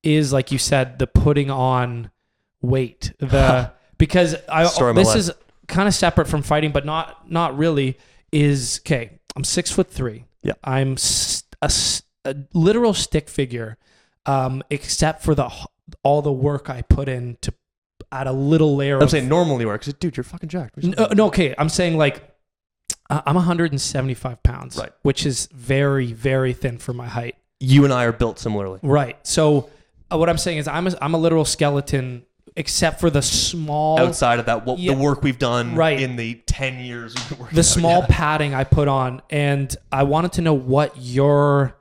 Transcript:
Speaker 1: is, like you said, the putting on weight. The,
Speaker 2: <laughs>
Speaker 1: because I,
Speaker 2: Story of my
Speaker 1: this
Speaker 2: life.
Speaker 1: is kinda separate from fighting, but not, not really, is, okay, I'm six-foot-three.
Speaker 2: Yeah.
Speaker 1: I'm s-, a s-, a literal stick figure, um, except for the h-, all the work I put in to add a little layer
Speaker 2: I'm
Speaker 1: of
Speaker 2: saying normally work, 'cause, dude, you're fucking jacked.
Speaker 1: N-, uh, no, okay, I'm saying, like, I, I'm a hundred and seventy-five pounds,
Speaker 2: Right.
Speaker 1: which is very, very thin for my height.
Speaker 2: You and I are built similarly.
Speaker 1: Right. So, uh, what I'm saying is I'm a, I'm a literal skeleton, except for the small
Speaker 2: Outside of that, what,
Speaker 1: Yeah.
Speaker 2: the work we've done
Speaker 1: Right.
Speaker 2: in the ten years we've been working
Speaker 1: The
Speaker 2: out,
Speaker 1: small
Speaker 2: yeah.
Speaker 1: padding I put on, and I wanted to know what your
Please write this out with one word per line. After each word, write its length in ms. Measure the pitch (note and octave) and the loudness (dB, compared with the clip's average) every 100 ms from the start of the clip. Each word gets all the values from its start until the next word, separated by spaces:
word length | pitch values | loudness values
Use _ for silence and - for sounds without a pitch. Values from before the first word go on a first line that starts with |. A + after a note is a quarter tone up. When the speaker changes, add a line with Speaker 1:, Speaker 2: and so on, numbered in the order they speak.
Speaker 1:
is, 280 | D#3 D3+ C#3+ | 2 2 2
like 200 | C3+ - | 0 0
you 80 | C3+ | -4
said, 400 | - C#3 B2+ B2 | 0 0 0 -4
the 80 | C3 | 2
putting 420 | - D3 C#3+ C#3 | 4 4 2 0
on 640 | C3+ B2+ B2+ B2 A#2 A2+ _ _ _ _ _ | -2 0 0 -2 -6 -12 _ _ _ _ _
weight. 520 | B2 C3 B2 _ - - | -2 0 -2 _ -10 -6
The, 520 | C3+ C3+ C3 B2+ B2 _ _ | 0 4 4 4 -2 _ _
Speaker 2:
<laughs> 120 | _ | _
Speaker 1:
because 380 | E3 F3+ E3+ D#3+ - | 2 4 2 0 -2
I, 180 | D#3+ E3+ | 2 2
Speaker 2:
Story 260 | - B2 | 4 4
of 40 | A#2 | 6
my 60 | |
Speaker 1:
this 60 | F#3+ | 6
Speaker 2:
life. 80 | A3 | 4
Speaker 1:
is 140 | E3+ - _ _ - | 0 -6 _ _ -4
kinda 240 | E3+ G3+ | 0 2
separate 360 | - F3 - D3+ | 2 2 2 0
from 160 | D3+ | -2
fighting, 280 | - D3+ D#3 | 0 0 0
but 140 | C#3+ C#3+ | -2 -4
not, 440 | D#3+ - - - | -6 -8 -16 -6
not 260 | E3 E3 C#3 | -2 -2 0
really, 400 | E3 D3 C3 C3 _ _ _ | 0 0 -2 -6 _ _ _
is, 480 | D#3 D3 C#3 A#2 - - | 2 2 2 -2 -8 -4
okay, 340 | C#3 A2+ - _ - | -4 -4 -18 _ -8
I'm 80 | |
six-foot-three. 840 | B2+ - - - F#3 - B2 A2 - _ | -4 -2 -2 -2 -2 -4 -8 -8 -20 _
Speaker 2:
Yeah. 100 | - - | -8 -8
Speaker 1:
I'm 300 | - C3 C3+ | -4 -2 -2
s-, 500 | C3 - - - - _ - | -2 -2 -2 -4 -6 _ -6
a 40 | D3 | -2
s-, 380 | - - - _ _ C#3 | -2 -2 -4 _ _ -8
a 100 | C#3+ C#3 | -8 -4
literal 400 | F3 E3 A3 A#3+ | 2 2 4 2
stick 340 | F#3+ - D3+ D3 | 0 -2 -4 -4
figure, 500 | - C3 A#2+ A2 A2+ _ _ _ _ - | -6 -4 -6 -10 -14 _ _ _ _ -2
um, 360 | C3+ C3 C3 - | -2 -2 -6 -8
except 540 | C#3+ - - D#3+ - | -10 -6 -2 -2 0
for 100 | D#3+ C#3+ | 0 0
the 100 | A#2+ | -2
h-, 180 | - - _ - - | -8 -20 _ -20 -4
all 180 | C#3+ D3 | 0 2
the 100 | D3 | 0
work 380 | C3 C#3+ C#3+ C#3+ | -2 -2 -2 -8
I 140 | B2 | -12
put 260 | - - C3+ | 2 2 2
in 280 | B2+ B2 A#2 | -6 -8 -8
to 120 | - - _ _ _ _ - | -10 -10 _ _ _ _ -12
add 160 | C3 C#3 | -6 -4
a 40 | |
little 440 | C3 C#3 D#3+ D#3 C#3 | 0 2 4 4 2
layer 220 | C#3 C3+ | 2 2
Speaker 2:
I'm 60 | |
Speaker 1:
of 60 | C#3+ | 4
Speaker 2:
saying 160 | D#3 B2+ | 2 2
normally 380 | D#3+ E3+ C3 A2+ | 2 2 0 -2
work, 160 | G#2 | -4
'cause, 100 | C#3+ C#3 | -8 -6
dude, 200 | E3+ - | -6 -6
you're 80 | |
fucking 260 | - F3 D#3+ | -12 -12 -10
jacked. 260 | F3+ B2+ - | -10 -10 -4
Speaker 1:
N-, 120 | F3 G#3 | -4 0
uh, 100 | G#3+ G#3 | 2 4
no, 120 | G#3+ | 4
okay, 260 | - D3+ - | 2 0 0
I'm 120 | D#3 | -2
saying, 280 | - F3 D#3+ | 0 0 2
like, 260 | D3 - - _ _ _ _ _ _ - _ | 2 0 -18 _ _ _ _ _ _ -14 _
I, 140 | C#3+ C#3+ | -4 2
I'm 100 | F3 | 2
a 40 | |
hundred 300 | F3 E3+ E3+ | 2 2 0
and 100 | C#3 | 0
seventy-five 600 | - C#3 C3+ B2 B2+ A#2+ | -4 -4 -4 -6 -8 -2
pounds, 340 | - A#2+ B2+ - | -4 -4 -12 -10
Speaker 2:
Right. 140 | - _ | -12 _
Speaker 1:
which 240 | C#3 C3+ D3 | -2 0 -2
is 220 | B2+ - | -4 -8
very, 600 | C#3 A#2+ C3+ C#3+ C#3 B2 | -12 -2 0 2 0 -2
very 400 | A2+ C3 C3 C3 | -4 0 0 0
thin 240 | B2 C3+ A#2 | -2 -6 -6
for 160 | - | -10
my 140 | B2 A#2+ | -10 -8
height. 280 | A2+ A#2+ - _ _ | -8 -8 -14 _ _
Speaker 2:
You 240 | C3 C#3 | 6 6
and 80 | C#3 | 6
I 120 | B2+ A#2+ | 4 0
are 60 | |
built 260 | A2+ A#2 G#2 | 0 -2 -2
similarly. 400 | A#2 G#2 G2 F#2+ | -6 -4 -6 -6
Speaker 1:
Right. 340 | C#3+ D3 B2 - - | 0 2 0 -8 -4
So, 440 | - D3+ D3 - _ _ _ _ | 0 2 2 -2 _ _ _ _
uh, 60 | D#3+ | 0
what 120 | E3 | 0
I'm 80 | E3 | 0
saying 220 | F3+ D#3 | -2 -6
is 80 | D3 | -6
I'm 180 | D3+ F#3 | -4 -4
a, 60 | F3+ | -4
I'm 120 | - | -2
a 40 | E3 | 0
literal 260 | E3 D#3+ | 2 2
skeleton, 800 | D3 - D3 C#3+ C#3 C#3 B2+ A#2+ _ _ _ - | 0 0 0 0 -2 -4 -4 -12 _ _ _ -10
except 440 | D3 - E3 - | -6 -2 -2 0
for 80 | E3+ | 0
the 120 | D3 | 2
small 760 | C3 - - E3+ D3+ D3 D#3 D#3+ | 0 -2 -2 -4 -4 -2 0 2
Speaker 2:
Outside 400 | - - B2 A#2+ | 2 2 0 2
of 60 | A2+ | 0
that, 200 | A2+ A#2 | -2 -2
what, 140 | B2+ | -4
Speaker 1:
Yeah. 140 | F3+ | 0
Speaker 2:
the 80 | C3+ | 2
work 200 | C#3+ C#3 | 0 0
we've 180 | C#3+ B2 | -2 0
done 360 | B2 A#2+ A#2+ D#3+ | -2 -2 -2 0
Speaker 1:
Right. 240 | D#3+ C#3 | 2 0
Speaker 2:
in 160 | C3 A#2+ | -4 -6
the 200 | A2+ A#2 - | -8 -10 -4
ten 340 | - C3+ B2+ | -4 -4 -8
years 340 | B2+ A#2+ A#2 B2 | -12 -12 -10 -12
we've 140 | A#2+ | -12
been 100 | D3+ | -14
working 160 | B2 D#3+ | -2 2
Speaker 1:
The 40 | |
Speaker 2:
out, 40 | D#3+ | 2
Speaker 1:
small 340 | F3 E3+ F3 | 2 4 2
Speaker 2:
yeah. 40 | F3+ | 4
Speaker 1:
padding 440 | E3+ D3+ D3+ D3 | 2 2 0 -2
I 100 | C3+ | -2
put 240 | C#3 - C#3+ | 0 2 2
on, 340 | C3+ B2+ B2+ _ | 0 -2 -6 _
and 460 | D3+ C#3+ C#3+ C3+ - _ | -2 0 -2 -4 -8 _
I 120 | C3+ | -2
wanted 280 | C#3 D3+ F3 | 0 2 0
to 80 | - | 0
know 120 | E3 | 0
what 400 | C#3+ B2+ C3+ D3+ - | 0 2 0 0 -6
your 800 | B2 B2+ C#3+ C#3+ C#3+ C#3 C3 - | -6 0 2 4 4 2 0 -4